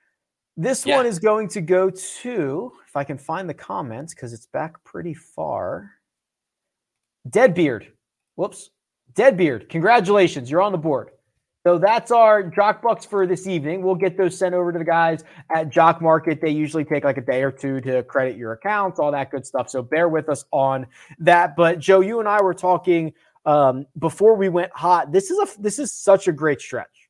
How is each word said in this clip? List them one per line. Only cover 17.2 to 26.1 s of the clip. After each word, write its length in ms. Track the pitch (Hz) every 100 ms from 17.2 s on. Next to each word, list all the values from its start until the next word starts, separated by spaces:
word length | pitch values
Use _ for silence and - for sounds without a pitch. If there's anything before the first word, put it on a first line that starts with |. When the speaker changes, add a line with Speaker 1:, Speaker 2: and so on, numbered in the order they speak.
Speaker 1:
day 200 | 123 127
or 100 | 135
two 300 | 135 139 135
to 220 | 127 127
credit 340 | 123 135 131 110
your 140 | 113
accounts, 480 | 113 196 208 196 175
all 120 | 147
that 180 | 143 135
good 140 | 139
stuff. 240 | 131 131 120
So 120 | 131
bear 280 | 120 160 170
with 200 | 156 -
us 160 | 139 -
on 340 | 147 135 131 123 _ - -
that. 360 | 165 175 175
But 240 | 147 165 156
Joe, 220 | 160 190
you 180 | 190 233
and 100 | 214
I 100 | 208
were 120 | 190
talking, 600 | 175 180 175 180 170 160 - _ _
um, 420 | 160 147 135 131 143 -
before 380 | 160 - 214
we 140 | 214 196
went 220 | 175 185
hot. 380 | - 170 175 143
This 200 | 180 196
is 80 | 381
a, 220 | 392 -
this 180 | 208 196
is 120 | 285
such 360 | - -